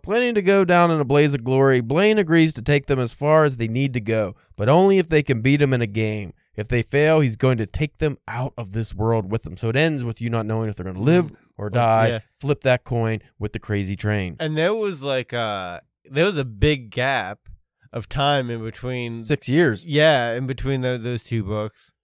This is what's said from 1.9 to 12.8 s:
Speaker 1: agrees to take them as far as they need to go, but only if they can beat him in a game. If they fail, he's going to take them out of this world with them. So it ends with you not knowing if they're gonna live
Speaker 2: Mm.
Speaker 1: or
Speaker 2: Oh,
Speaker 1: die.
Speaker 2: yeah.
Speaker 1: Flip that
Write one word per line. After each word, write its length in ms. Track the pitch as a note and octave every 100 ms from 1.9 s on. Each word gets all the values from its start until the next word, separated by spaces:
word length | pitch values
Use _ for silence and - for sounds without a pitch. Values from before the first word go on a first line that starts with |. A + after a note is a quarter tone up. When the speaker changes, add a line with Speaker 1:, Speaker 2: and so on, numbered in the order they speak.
| D3 G#3 G#3+
Speaker 1:
agrees 360 | E3+ E3 D#3+
to 80 | D3+
take 240 | A#2 D3 -
them 120 | C3+
as 140 | A#2+
far 300 | - D3 D#3
as 140 | D3+ B2
they 100 | A2+
need 260 | A#2 C#3
to 80 | B2
go, 340 | G#2 A2 G2 E2+ _ -
but 140 | G#2+
only 280 | D#3+ G3 G3
if 100 | E3
they 120 | D#3
can 180 | C#3+ A#2+
beat 200 | A#2+ C#3+
him 120 | C#3
in 80 | C3
a 60 | A2+
game. 460 | G#2 A2 G#2+ G#2 - _ -
If 120 | G#2+
they 140 | A#2+
fail, 360 | - C#3+ D3+ D#3+
he's 160 | C#3 G#2+
going 220 | C3 A#2+
to 80 | G#2
take 320 | - D3+ _
them 200 | D#3 C3+ -
out 260 | A#2+ C3+ -
of 140 | G#2+
this 220 | G#2+ A2+
world 360 | F#2+ A2 A2+ F#2+
with 120 | A2
them. 140 | - F2
So 100 | A2+
it 60 | B2
ends 300 | D#3+ D3 A#2+
with 160 | A2
you 80 | A#2
not 160 | A#2 G#2+
knowing 240 | A2 A2
if 60 | G2+
they're 80 | F2+
gonna 140 | F#2
live 320 | B2 F3 D#3
Speaker 2:
Mm. 40 | - _ -
Speaker 1:
or 80 | G#2
Speaker 2:
Oh, 20 |
Speaker 1:
die. 380 | A#2+ A#2 A2+ A2+
Speaker 2:
yeah. 120 | A2+ _ _
Speaker 1:
Flip 220 | C#3 C#3+
that 220 | C3 B2